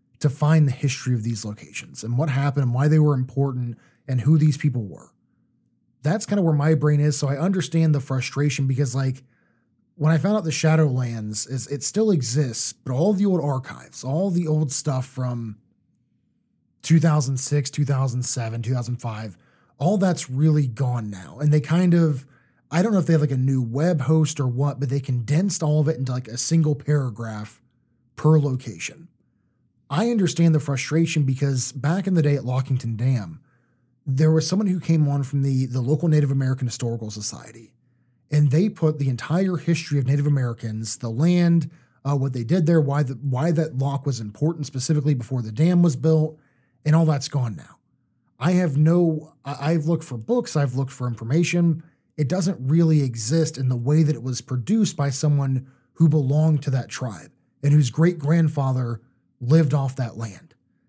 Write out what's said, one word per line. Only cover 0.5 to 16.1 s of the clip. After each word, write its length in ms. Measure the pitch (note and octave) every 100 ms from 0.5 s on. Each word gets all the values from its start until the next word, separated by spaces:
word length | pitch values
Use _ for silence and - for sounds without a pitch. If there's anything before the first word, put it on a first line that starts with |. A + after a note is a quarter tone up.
| D#3+ C#3+
the 40 |
history 420 | C3 C#3 - B2+
of 100 | B2
these 220 | A2+ A2 G#2
locations 580 | G#2 - - - -
and 140 | A2+ A#2+
what 120 | D#3
happened 340 | C3 C#3+ C3+
and 100 | B2+
why 140 | A#2+ D3
they 120 | D#3
were 140 | D3+
important 640 | C3+ C3 C3+ C#3 B2+ A#2+ A2+ _ _ -
and 140 | B2+
who 160 | B2 D#3
these 200 | D3+ -
people 260 | D3 A#2+
were. 280 | G2+ - - _ _ _ _ _ _ _ _ _
That's 220 | C#3+ G#3 -
kinda 160 | G3+
where 120 | E3+
my 200 | D3+ D3
brain 260 | D#3 D3 D3
is. 180 | D3 C#3
So 100 | C#3
I 100 | C#3
understand 560 | F3 F#3+ - E3 D#3+
the 60 | C#3+
frustration 680 | C3 C3 - - D3 C3 C3+
because, 280 | C3 C#3 B2
like, 280 | C3 B2+ _ _ _ _ _ _ _ -
when 160 | D3+
I 40 | D#3+
found 200 | G3 G#3+
out 80 | E3
the 60 |
Shadowlands 1000 | C3 D#3+ D#3+ D3+ B2+ B2 A2+ G#2+ G#2 -
is, 180 | C3 G#2
it 160 | C#3
still 280 | - G#3 A3
exists, 640 | E3+ A2+ C3 C3+ A2+ -
but 200 | - -
all 200 | B2+ F#3
the 120 | G3 G3+
old 160 | F3+
archives, 600 | D3 C3 - - - -
all 260 | C3 D3+ G3
the 180 | F3 D#3+
old 240 | D#3 D3+
stuff 340 | - - C3 B2+
from 520 | - B2 B2 A2+ G#2 _ _ _ _ _